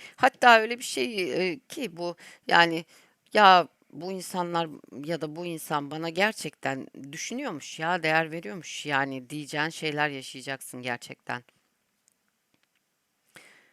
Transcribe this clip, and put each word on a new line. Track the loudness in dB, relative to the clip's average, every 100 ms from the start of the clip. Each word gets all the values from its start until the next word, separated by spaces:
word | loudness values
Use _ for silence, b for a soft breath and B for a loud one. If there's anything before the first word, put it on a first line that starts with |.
| B 2
hatta | 4 6 8 8
öyle | 6 -4
bir |
şey, | -6 -4 -4 -2 -2 0 0
e, | -2
ki | -8 -8 -8 -6
bu, | -8 -8 B B 2
yani, | 6 6 4 -6 b b b _
"Ya | 6 10 10 6 _ _
bu | -12 -10
insanlar | -8 -6 -4 -2 -2 -4 -8 -16 -12 -6
ya | -6
da | -6 -8
bu | -8
insan | -10 -4 -4 -4
bana | -6 -6
gerçekten | 0 0 -2 -10 -8 -6 -6 -8 -14 -14
düşünüyormuş | -12 -8 -8 -6 -8 -10 -6
ya, | -2 0
değer | 2 2 0
veriyormuş | -4 -10 -12 -12 -10 -2
yani." | 0 0 -4 -10
diyeceğin | -10 -6 -4 -4
şeyler | -4 -4 -2 -2
yaşayacaksın | -4 -12 -12 -10 -10 -12 -10
gerçekten. | -8 -8 -10 -16 -10 -10 -12 _ _ _ _ _ _ _ _ _ _ _ _ _ _ _ _ _ b b b b b